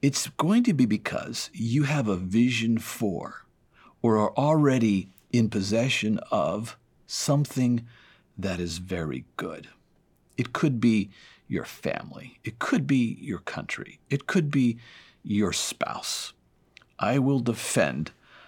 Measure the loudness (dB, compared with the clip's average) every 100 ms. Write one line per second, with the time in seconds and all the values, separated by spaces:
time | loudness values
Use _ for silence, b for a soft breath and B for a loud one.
0 | 2 0 -6 -2 2 4 4 4 2 2
1 | -2 -8 -8 -10 -10 -6 0 2 2 0
2 | 0 -2 0 2 2 2 0 0 -2 -4
3 | -4 -4 -8 -14 -20 _ _ b b b
4 | 4 4 4 2 4 6 6 4 4 2
5 | -2 -16 _ 0 2 0 0 0 2 0
6 | 0 -2 -2 0 0 -2 -8 -14 _ _
7 | _ -6 0 0 0 0 2 0 -4 B
8 | B B B -8 -6 -4 -4 -6 -6 -4
9 | -4 -6 -10 -10 -10 -10 -16 _ _ _
10 | _ _ _ -6 -6 0 0 4 4 4
11 | 0 B B B B -6 -6 -8 -6 -6
12 | -10 -16 -20 _ -14 -8 0 0 2 2
13 | 2 -2 -8 -8 -8 -10 -10 -10 -12 -18
14 | _ -4 0 0 2 2 2 0 B B
15 | B B -2 0 2 0 -6 -4 -6 -6
16 | -8 -8 -10 _ _ _ _ -20 _ -4
17 | 0 2 2 0 0 -4 -2 0 0 0
18 | -8 _ B B